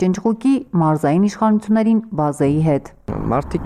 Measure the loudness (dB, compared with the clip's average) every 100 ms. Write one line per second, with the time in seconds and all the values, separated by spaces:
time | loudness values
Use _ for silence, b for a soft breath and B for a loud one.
0 | -2 0 -2 0 0 0 0 0 2 2
1 | 2 2 0 0 0 0 2 0 2 0
2 | -2 -4 -2 0 0 2 2 0 -4 -12
3 | -10 -6 -2 -2 -2 -6